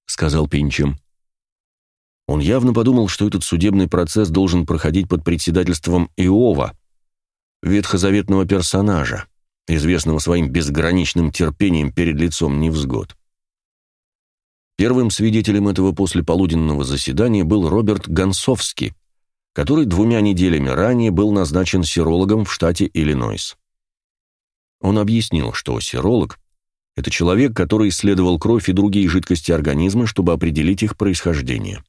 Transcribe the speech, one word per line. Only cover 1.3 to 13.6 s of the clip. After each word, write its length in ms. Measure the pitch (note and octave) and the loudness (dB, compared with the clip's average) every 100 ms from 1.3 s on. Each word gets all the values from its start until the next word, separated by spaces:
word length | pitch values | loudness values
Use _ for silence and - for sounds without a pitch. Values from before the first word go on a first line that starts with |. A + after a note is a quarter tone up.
| _ _ _ _ _ _ _ _ _ - | _ _ _ _ _ _ _ _ _ -6
Он 120 | C#3+ | -2
явно 340 | C#3 B2+ B2 | 0 2 2
подумал, 340 | A#2 A#2 B2 G#2 | 2 2 2 0
что 200 | - G2+ | 0 -2
этот 160 | G2 | -2
судебный 440 | - E2+ G2 G2 F2 | -2 0 2 2 2
процесс 420 | F2 E2+ G#2+ G2+ | 0 0 0 0
должен 360 | E2 F#2+ F2 D#2 | 2 2 0 0
проходить 420 | E2 D#2 E2+ F2 | -2 0 0 0
под 160 | E2+ | -2
председательством 840 | D#2+ E2+ - E2+ F2 E2 - F2+ E2+ - | 0 -2 0 0 0 -2 -2 0 -2 0
Иова, 600 | F2+ G2 A#2+ D2+ B1 - _ _ _ _ _ _ _ _ | 2 4 2 0 -4 -8 _ _ _ _ _ _ _ _
ветхозаветного 840 | F2 G2+ G2 F#2 F#2+ G2+ G2 G2 F2+ | -2 -2 0 0 0 0 0 0 2
персонажа, 800 | G2 F2 G2 G#2 F2+ C2 - - _ _ _ - | 0 0 0 0 0 -2 -6 -12 _ _ _ -4
известного 500 | D#2+ D2+ F2+ D#2+ D#2 | 0 0 0 0 -2
своим 320 | E2 F2 D#2 | 0 0 0
безграничным 840 | C2+ D2 D2 D#2+ F2+ D#2+ F2 D#2+ | -2 -2 0 0 0 0 0 0
терпением 600 | - E2 D2+ G2+ E2 C#2+ | 0 -2 0 0 0 0
перед 240 | - E2+ D2 | 0 0 0
лицом 440 | E2+ - D#2 C#2+ | -2 -2 -2 0
невзгод. 560 | D#2+ D#2 C#2 A1+ - - _ _ _ _ | -2 -2 -4 -4 -8 -16 _ _ _ _